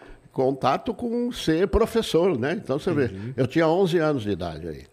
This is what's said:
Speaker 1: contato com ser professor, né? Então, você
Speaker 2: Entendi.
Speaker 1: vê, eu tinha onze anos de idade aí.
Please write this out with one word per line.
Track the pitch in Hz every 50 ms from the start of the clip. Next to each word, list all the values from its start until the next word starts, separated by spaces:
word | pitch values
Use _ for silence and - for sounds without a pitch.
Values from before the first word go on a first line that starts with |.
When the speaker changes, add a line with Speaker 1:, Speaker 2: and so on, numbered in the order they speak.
| - - - - _ -
Speaker 1:
contato | - - 131 127 139 131 - 123 139 - - 285 214
com | - 240 240 226 240 240 240 247
ser | - - - 160 160 190 202
professor, | - 233 226 220 - 226 220 - - 160 170 196 175 117
né? | 113 139 170
Então, | 220 - - 131 143
você | - 190
Speaker 2:
Entendi. | 170 147 135 113 92
Speaker 1:
vê, | 95 101 120 135
eu | - 127
tinha | 120 - 160 165 160
onze | 160 185 202 175 160 180
anos | 156 156 151 135 104
de | 104
idade | 98 82 87 85 80 78 82 85
aí. | 76 67 - -